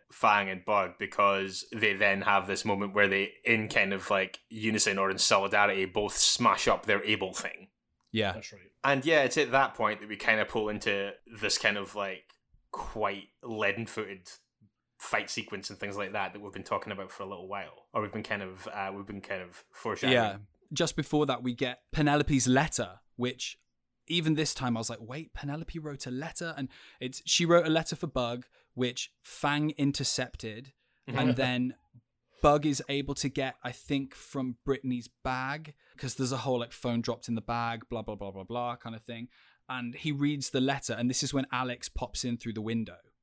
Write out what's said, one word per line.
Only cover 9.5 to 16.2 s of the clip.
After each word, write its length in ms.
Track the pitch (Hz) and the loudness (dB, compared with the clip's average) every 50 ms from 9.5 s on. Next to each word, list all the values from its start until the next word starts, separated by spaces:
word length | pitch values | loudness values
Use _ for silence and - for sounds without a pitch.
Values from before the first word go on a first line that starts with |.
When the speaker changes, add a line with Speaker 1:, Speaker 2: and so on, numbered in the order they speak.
Speaker 1:
that 220 | 123 139 135 117 - | 4 4 4 2 2
point 280 | - 110 107 107 - | 0 0 0 0 -2
that 80 | 107 104 | -6 -10
we 80 | 107 98 | -10 -2
kinda 260 | - 117 110 107 104 | 2 2 4 4 2
pull 220 | - - 113 107 107 | 0 0 0 0 0
into 460 | 104 101 - 110 101 98 98 101 95 - _ - 117 107 | -2 -2 -2 -2 -2 0 -2 -6 -8 -12 _ -20 -10 -4
this 180 | 107 98 - - | -2 0 0 2
kind 200 | - 110 104 104 | 2 2 2 0
of, 180 | 98 92 - | -4 -6 -6
like, 280 | 107 98 98 95 85 - _ _ _ _ _ _ _ _ _ | -6 -6 -6 -6 -10 -14 _ _ _ _ _ _ _ _ _
quite 580 | - - - - - 113 107 98 98 98 - - _ _ | -12 -10 -10 -8 -4 -2 -2 -2 -2 -4 -10 -16 _ _
leaden-footed 880 | - 123 113 107 107 101 98 110 113 - - 113 107 95 101 92 90 - - - _ _ _ _ _ _ _ _ _ _ _ - | -10 -8 -2 0 2 2 2 0 -2 -6 -6 -6 -6 -6 -8 -14 -16 -18 -20 -20 _ _ _ _ _ _ _ _ _ _ _ -10
fight 300 | - - - 107 104 - | -4 -2 0 0 0 -2
sequence 400 | - 117 110 - 107 95 101 - | -4 -6 -6 -6 -8 -8 -8 -10
and 100 | 101 - | -10 -8
things 160 | 101 101 98 | -8 -6 -6
like 160 | 104 101 95 | -4 -6 -4
that 220 | 101 104 | -4 -4